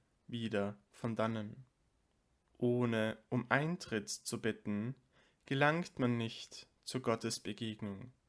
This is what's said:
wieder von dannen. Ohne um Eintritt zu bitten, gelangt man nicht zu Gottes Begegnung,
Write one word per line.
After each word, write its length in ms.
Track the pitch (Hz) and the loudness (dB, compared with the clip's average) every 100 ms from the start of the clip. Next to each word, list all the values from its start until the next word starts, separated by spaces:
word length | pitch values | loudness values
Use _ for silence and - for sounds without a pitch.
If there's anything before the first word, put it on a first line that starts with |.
| _ _ - | _ _ -8
wieder 520 | 120 113 101 101 - _ | -4 0 2 0 -2 _
von 240 | - 120 | -6 -4
dannen. 520 | 110 110 113 107 131 - _ _ _ _ _ _ _ _ - | 0 0 0 -4 -10 -18 _ _ _ _ _ _ _ _ 0
Ohne 600 | 123 123 120 113 110 110 - | 2 4 4 4 2 0 -2
um 160 | 123 - | -2 4
Eintritt 580 | 127 156 175 - 107 101 | 2 4 -2 -2 -2 -2
zu 320 | - - 113 | -6 -4 -2
bitten, 540 | 113 107 - 104 113 135 _ _ _ _ | -2 -2 -2 -2 -2 -6 _ _ _ _
gelangt 540 | - 135 147 160 175 - | -4 2 4 4 -2 0
man 180 | 123 120 | 2 2
nicht 500 | 113 - - - - _ | -2 -6 -12 -16 -18 _
zu 160 | - 131 | -8 -4
Gottes 380 | 127 113 113 - | 0 0 0 -4
Begegnung, 760 | - 107 113 107 104 98 - - | -6 -6 -6 -6 -8 -8 -12 -20